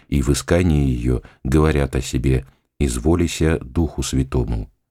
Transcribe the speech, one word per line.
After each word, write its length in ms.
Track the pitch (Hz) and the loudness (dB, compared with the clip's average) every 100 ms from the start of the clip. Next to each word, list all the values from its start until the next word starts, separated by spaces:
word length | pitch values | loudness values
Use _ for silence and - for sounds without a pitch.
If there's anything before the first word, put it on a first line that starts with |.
| - | -2
и 120 | 71 | 0
в 80 | 67 | 2
искании 580 | 67 - 85 90 73 67 | 0 0 2 4 2 2
её, 340 | 62 60 62 - _ | 0 -2 -2 -4 _
говорят 520 | 64 78 78 71 67 67 | 0 2 4 2 0 -2
о 40 | |
себе: 460 | - 67 65 64 65 _ _ - | -4 -2 0 0 -2 _ _ -4
"Изволися 800 | 71 62 78 85 85 - 80 80 | -2 0 0 2 0 0 0 0
Духу 420 | 64 73 78 - | -2 -2 -2 -2
Святому, 680 | 67 67 65 65 55 55 52 _ _ | -4 -2 -2 -2 -2 -4 -6 _ _